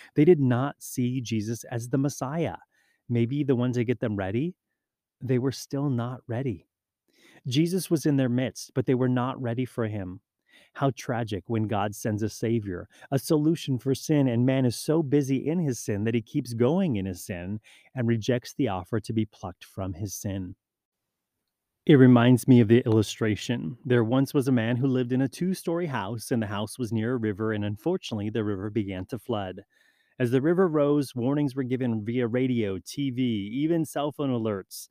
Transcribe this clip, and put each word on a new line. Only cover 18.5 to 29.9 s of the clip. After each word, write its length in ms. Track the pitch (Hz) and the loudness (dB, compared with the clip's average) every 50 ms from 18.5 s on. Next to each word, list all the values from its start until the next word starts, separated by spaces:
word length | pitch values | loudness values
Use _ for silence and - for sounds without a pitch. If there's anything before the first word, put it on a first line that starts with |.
the 160 | - - 143 110 | -4 -2 -2 -2
offer 320 | 95 92 90 - - 110 | -2 -4 -4 -4 -4 -4
to 120 | - - 117 | -4 -2 -2
be 100 | 110 110 | -2 -2
plucked 400 | - _ _ - 92 87 _ - | -2 _ _ -12 -12 -12 _ -20
from 300 | - - - 95 90 82 | -16 -8 -8 -6 -6 -6
his 180 | 82 107 98 | -6 -8 -8
sin. 440 | - - - 104 95 98 92 90 92 - _ _ _ _ _ _ _ _ _ _ _ _ _ _ _ _ _ _ _ _ _ _ _ _ _ | -8 -8 -8 -6 -6 -6 -8 -10 -12 -18 _ _ _ _ _ _ _ _ _ _ _ _ _ _ _ _ _ _ _ _ _ _ _ _ _
It 80 | - 156 | 8 10
reminds 520 | 131 131 127 127 117 117 123 127 120 - | 10 10 10 10 8 8 6 6 4 6
me 140 | - 127 120 | 8 8 8
of 80 | 117 101 | 8 8
the 160 | 117 123 - | 6 6 6
illustration. 920 | 123 107 110 104 - - - 117 107 104 - - - 120 120 - - 127 - - | 4 4 4 2 2 -2 -2 -2 -2 -2 -2 -2 -6 -4 -4 -4 -10 -10 -10 -2
There 180 | 135 123 120 110 | 2 2 2 2
once 300 | 110 127 135 139 - - | 2 2 2 0 2 0
was 140 | 147 123 139 | 0 2 2
a 40 | |
man 240 | 131 120 110 117 123 | 2 2 2 0 0
who 100 | 117 135 | 0 0
lived 260 | 139 127 127 127 120 | 0 0 0 0 0
in 100 | 127 127 | 0 0
a 60 | 135 131 | -2 -2
two-story 580 | - - 175 185 185 - - 180 165 170 180 | -2 -4 -4 -4 -4 -4 -4 -4 -4 -4 -4
house, 440 | 160 135 117 95 95 120 113 - - | -4 -4 -4 -4 -6 -8 -8 -4 -2
and 120 | 143 117 | -2 -2
the 60 | 110 98 | -2 -2
house 300 | 107 101 107 104 - - | -4 -4 -4 -6 -6 -8
was 140 | 123 104 | -6 -4
near 200 | 113 110 110 117 | -2 -2 -2 -2
a 40 | 131 | -2
river, 360 | 123 110 107 101 92 110 110 | -2 -2 -4 -2 -2 -2 -2
and 120 | 107 104 104 | -2 -2 -4
unfortunately, 640 | 104 104 - - 160 185 190 - - 120 104 101 107 | -4 -6 -4 -4 -4 -4 -4 -4 -6 -6 -4 -4 -4
the 160 | 107 120 104 | -4 -2 -2
river 240 | 104 104 92 98 110 | -2 -4 -4 -6 -4
began 380 | 107 117 101 98 95 90 95 | -4 -4 -4 -4 -6 -8 -8
to 120 | - 135 113 | -8 -10 -12
flood. 460 | - - 117 104 98 92 90 98 - _ _ _ _ _ | -6 -6 -6 -6 -4 -8 -10 -12 -16 _ _ _ _ _